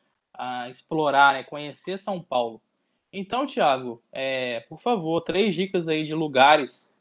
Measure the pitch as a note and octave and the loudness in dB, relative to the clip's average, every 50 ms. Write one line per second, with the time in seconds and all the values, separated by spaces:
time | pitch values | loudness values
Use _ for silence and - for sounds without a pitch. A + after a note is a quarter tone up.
0 | _ _ _ _ _ _ _ - B2 B2+ B2 B2 B2 B2 B2+ - - _ E3 D#3 | _ _ _ _ _ _ _ -12 -10 -8 -8 -8 -10 -12 -14 -18 -10 _ -2 0
1 | D3+ C#3+ C3 C3+ C#3+ C#3 C3 C3 B2 - D3+ D3 D3 D3 C3+ - - F3 F#3+ F#3+ | 0 2 6 6 6 6 6 2 -4 -10 -12 -12 -12 -12 -14 -12 -10 -8 -8 -8
2 | - G#3+ G3 F3 D#3 - C#3+ B2+ A#2+ A#2 A2+ A2 _ _ _ _ _ _ _ _ | -6 -8 -8 -8 -8 -4 -2 -2 -2 -2 -6 -12 _ _ _ _ _ _ _ _
3 | _ _ - G3 F#3+ G3 A#3 B3 D4 B3+ - A#3+ F3+ D3 C3+ C3 B2+ B2 A#2 A#2 | _ _ -12 -12 -8 -4 -2 -2 -2 -2 -2 0 2 2 2 0 -2 -8 -12 -12
4 | _ _ - C3 C3+ C3+ C3+ B2+ B2+ B2 A#2+ A2+ - _ D#3+ D3+ - A#3+ A#3+ G3 | _ _ -12 -8 -6 -4 -4 -4 -4 -4 -6 -8 -10 _ -18 -8 -4 -2 -2 -2
5 | D#3+ D#3+ E3 E3 D#3+ - D#3+ F#3 A3 A3 E3 D#3+ G3 F#3+ - F3+ E3 D#3+ D#3 D#3 | -2 -2 -2 -2 -2 -2 0 0 0 0 0 -2 -4 -2 -4 -4 -2 -2 -2 -2
6 | D#3 D3 D#3 D#3+ D#3 D3 C3 B2+ C3+ C#3+ D#3 D#3 C3+ A#2+ - - - _ _ _ | -2 -4 -4 -4 -4 0 4 6 6 8 8 6 4 -2 -8 -14 -20 _ _ _